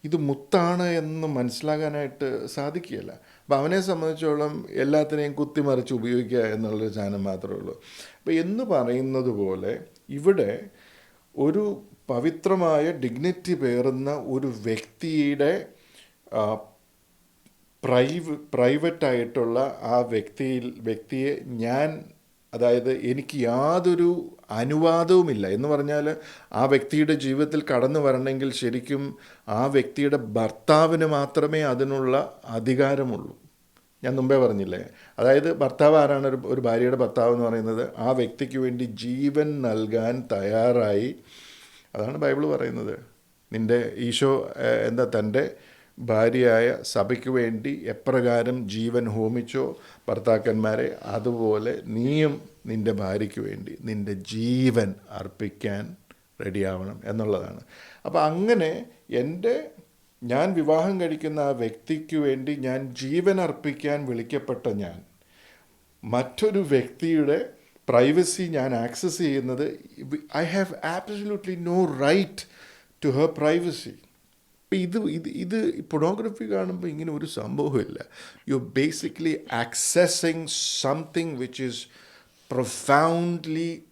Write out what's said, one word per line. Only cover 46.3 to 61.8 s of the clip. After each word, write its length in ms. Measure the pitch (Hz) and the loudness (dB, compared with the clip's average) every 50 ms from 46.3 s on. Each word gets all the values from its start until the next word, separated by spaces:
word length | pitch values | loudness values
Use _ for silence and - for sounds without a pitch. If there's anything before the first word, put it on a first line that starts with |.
| 120 127 127 117 113 113 117 120 - - - | 4 6 6 6 6 6 4 4 2 -2 -6
സഭയ്ക്ക് 480 | - - 107 98 101 127 123 - 131 | -4 -2 0 0 0 0 -2 -2 0
വേണ്ടി 400 | 131 127 120 113 113 107 - 139 143 - - | 0 2 2 0 -2 -4 -4 -6 -8 -6 -6
എപ്രകാരം 680 | 110 110 - - 135 127 131 120 120 117 117 117 120 123 127 117 98 | -8 -8 -6 -2 0 2 4 4 4 4 4 2 0 -2 -2 -4 -6
ജീവൻ 360 | 98 110 113 117 117 123 120 | -4 -2 -2 0 0 0 0
ഹോമിച്ചോ 580 | 113 104 113 110 110 120 123 120 120 - 139 135 - - - - - - - _ | 0 -2 0 0 0 0 -2 -4 -4 -2 -2 -2 -2 -4 -8 -16 -20 -20 -10 _
ഭർത്താക്കന്മാരെ, 840 | - 110 - - 120 113 107 104 117 110 110 107 110 107 117 123 - - - - | -4 -4 0 2 2 2 4 4 0 0 2 2 0 0 0 -2 -4 -4 -8 -10
അതുപോലെ 680 | - 101 113 107 123 120 117 113 107 107 107 107 117 - - - | -6 -6 -2 -2 -2 -2 0 2 2 2 2 0 -2 -4 -4 -6
നീയും 460 | - 110 110 120 131 147 151 156 151 143 151 - - - _ _ | -6 -4 -2 0 2 2 2 2 2 0 -4 -10 -20 -20 _ _
നിന്റെ 280 | - 113 110 104 113 104 | -6 -4 -2 0 0 0
ഭാര്യയ്ക്ക് 480 | 98 101 95 98 104 107 101 - 110 | 0 -2 -2 -2 -2 -4 -4 -6 -8
വേണ്ടി 320 | 101 101 101 101 98 - - - | -8 -6 -8 -8 -10 -12 -14 -12
നിന്റെ 320 | - 117 110 104 101 104 104 95 98 | -8 -8 -6 -6 -4 -6 -6 -8 -8
ജീവൻ 600 | - 107 110 113 120 123 127 131 131 113 117 110 98 95 - - - | -8 -6 -4 0 0 2 4 4 4 4 4 2 0 -4 -8 -14 -16
അർപ്പിക്കാൻ 760 | - 95 92 95 - _ 110 101 - - - 110 101 101 107 - 180 - _ _ - _ _ _ _ _ | -14 -12 -12 -12 -8 _ -8 -8 -8 -6 -4 -4 -4 -4 -6 -10 -14 -18 _ _ -20 _ _ _ _ _
റെഡിയാവണം 560 | - 101 92 101 98 95 95 92 92 98 104 104 - | -8 -6 -2 -2 -2 -2 -2 -4 -6 -10 -12 -12 -8
എന്നുള്ളതാണ്. 560 | 107 104 110 110 107 101 92 - - - - - _ - - - - - - _ | -6 -4 -2 0 0 0 -2 -2 -8 -12 -16 -18 _ -20 -20 -20 -20 -20 -12 _
അപ്പൊ 160 | - 151 165 | -2 0 2
അങ്ങനെ 520 | 156 156 160 175 196 220 240 214 165 156 170 - 240 - - _ _ _ | 2 2 2 0 2 2 2 2 2 0 -2 -4 -10 -14 -20 _ _ _
എൻ്റെ, 460 | 110 120 123 147 165 180 190 233 247 294 311 - - - - _ _ _ _ _ _ _ | -2 -2 -2 -2 -4 -2 -2 0 0 -2 -4 -8 -16 -20 -20 _ _ _ _ _ _ _
ഞാൻ 260 | 123 120 120 135 160 190 190 | -6 -2 0 0 2 2 0
വിവാഹം 420 | 165 151 147 156 160 165 190 196 | 0 2 4 4 4 4 2 0
കഴിക്കുന്ന 420 | 185 180 170 160 151 - 156 156 151 | 0 -2 -2 -2 -4 -6 -6 -2 -2
ആ 120 | 143 139 | 0 0
വ്യക്തിക്ക് 640 | 139 120 - 113 151 - | 0 0 -2 -4 -4 -8